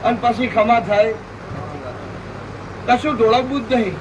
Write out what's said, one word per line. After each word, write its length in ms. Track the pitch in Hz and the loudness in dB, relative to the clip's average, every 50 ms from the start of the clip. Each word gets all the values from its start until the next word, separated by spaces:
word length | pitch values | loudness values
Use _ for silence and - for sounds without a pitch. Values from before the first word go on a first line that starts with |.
| - | 2
અન 120 | 220 247 | 2 0
પછી 320 | 208 - 240 233 226 254 247 | 2 2 2 2 2 0 0
ખમા 320 | - 233 214 220 233 233 | 4 2 4 6 4 2
થાય. 320 | 202 - 202 202 214 226 220 - - - - - - - - - - - - - - - - - - - - - - - - - - - - - - - - - - | 4 2 4 4 4 4 2 -4 -8 -14 -16 -14 -12 -10 -10 -10 -10 -10 -10 -10 -10 -10 -12 -10 -12 -12 -12 -12 -12 -12 -12 -12 -12 -12 -12 -12 -12 -12 -12 -10 0
કશું 260 | - 247 247 - 302 294 | 2 2 2 2 -2 2
ઢોળવવું 480 | 220 226 220 226 254 262 254 277 285 226 220 | 4 4 4 4 4 2 0 -2 -4 -2 0
જ 20 | 254 | 0
નહીં. 220 | 240 220 190 165 156 | 0 0 0 -4 -8